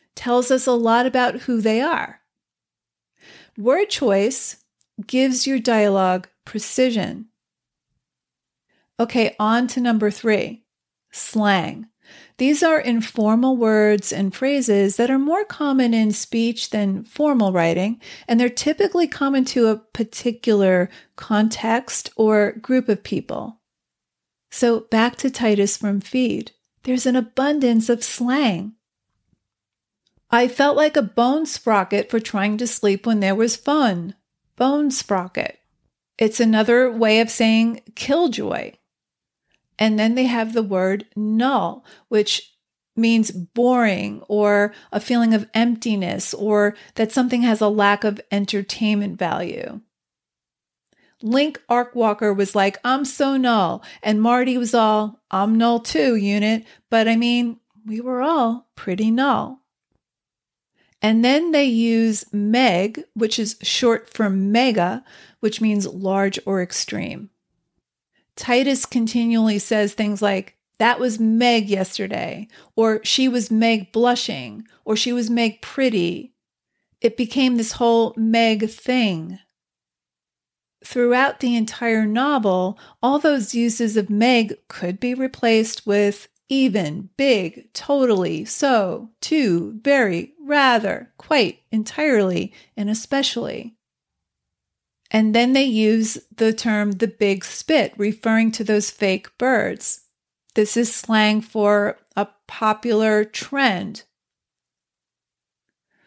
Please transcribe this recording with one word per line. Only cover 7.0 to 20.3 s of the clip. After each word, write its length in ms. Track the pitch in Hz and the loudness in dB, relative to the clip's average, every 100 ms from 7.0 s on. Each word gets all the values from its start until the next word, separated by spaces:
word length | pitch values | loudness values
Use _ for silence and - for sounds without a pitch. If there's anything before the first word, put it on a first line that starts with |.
| - - 226 _ _ _ _ _ _ _ _ _ _ _ _ _ _ _ _ - | -4 -8 -16 _ _ _ _ _ _ _ _ _ _ _ _ _ _ _ _ -4
Okay, 360 | 233 247 220 - | -2 0 0 0
on 280 | 214 233 247 | 0 0 0
to 120 | 254 | -2
number 300 | 240 220 208 | 0 0 0
three, 540 | 208 226 208 - 226 _ _ _ _ _ | 0 0 0 -2 -10 _ _ _ _ _
slang. 760 | - - 220 208 190 - - 220 _ _ - - - | -12 -6 0 2 2 0 -8 -16 _ _ -20 -18 -2
These 260 | 262 294 | 0 2
are 160 | 330 311 | 2 2
informal 760 | 247 233 226 - 208 226 262 254 | 0 -2 -2 -2 2 2 2 2
words 560 | 220 214 214 208 - | 2 4 4 2 0
and 220 | - 196 | -4 -4
phrases 600 | - 269 285 233 202 196 196 | -2 -2 0 2 2 2 2
that 160 | 240 | 0
are 80 | 269 | 2
more 260 | 285 370 415 | 0 0 -2
common 480 | - 294 269 240 | -4 0 2 2
in 180 | 226 220 | 2 2
speech 580 | 202 - 233 226 226 - | 0 -4 -2 -2 -4 -6
than 320 | 214 202 196 | -2 -2 -4
formal 480 | - - 302 262 196 | -6 -2 0 2 2
writing, 500 | 185 165 165 202 233 - - - | 2 0 0 -2 -6 -12 -14 -2
and 120 | 233 | 0
they're 100 | 247 | 2
typically 580 | 247 294 302 403 349 330 | 0 -2 0 0 0 -2
common 380 | - 277 277 262 | 0 0 0 0
to 220 | 254 226 | 2 2
a 100 | 214 | 2
particular 1120 | - - 220 - 240 | -4 -8 -8 -6 -6